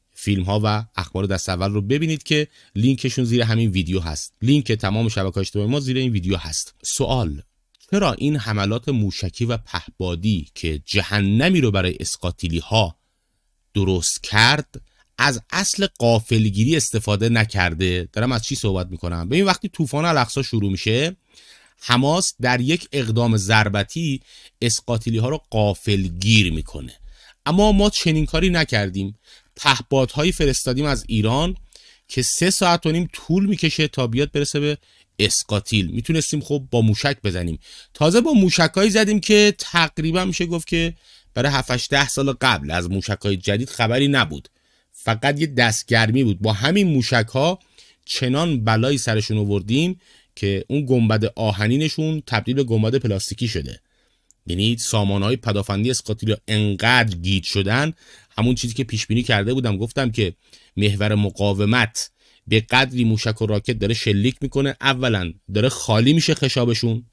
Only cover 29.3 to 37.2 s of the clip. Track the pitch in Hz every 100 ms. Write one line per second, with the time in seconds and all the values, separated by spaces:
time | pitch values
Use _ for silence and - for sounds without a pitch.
29.3 | - _ - 147 131 123 135 127 - 165
30.3 | - 147 123 - 127 147 127 - 110 107
31.3 | 131 175 185 - - - _ - - 123
32.3 | - 175 - 180 170 160 165 175 - -
33.3 | 175 196 190 160 - 151 - 123 117 147
34.3 | 147 143 147 147 147 _ _ _ - 101
35.3 | - - 104 - 110 85 92 117 160 -
36.3 | 151 - 143 131 120 113 104 143 143